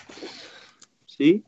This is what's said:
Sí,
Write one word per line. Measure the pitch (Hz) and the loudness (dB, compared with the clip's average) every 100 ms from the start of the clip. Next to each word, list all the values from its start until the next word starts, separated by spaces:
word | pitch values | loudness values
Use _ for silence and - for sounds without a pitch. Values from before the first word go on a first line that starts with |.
| - - - - - - - _ - _ - | -20 -18 -18 -18 -20 -20 -20 _ -20 _ -18
Sí, | - 147 208 | 2 2 2